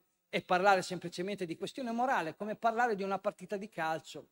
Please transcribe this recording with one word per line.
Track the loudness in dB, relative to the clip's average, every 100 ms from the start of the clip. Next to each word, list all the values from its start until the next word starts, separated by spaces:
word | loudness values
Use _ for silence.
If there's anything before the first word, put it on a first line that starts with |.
| _ _ _
e | -4
parlare | 2 4 6 6
semplicemente | 4 -4 -6 -6 -4 -4
di | -6 -6
questione | -8 -6 -4
morale, | 0 2 2 0 -4
come | -6
parlare | 0 0 2 2
di | 2
una | -2 -2
partita | -2 -6 -6 -6
di | -6
calcio, | -4 -2 -2 -6 -16 -16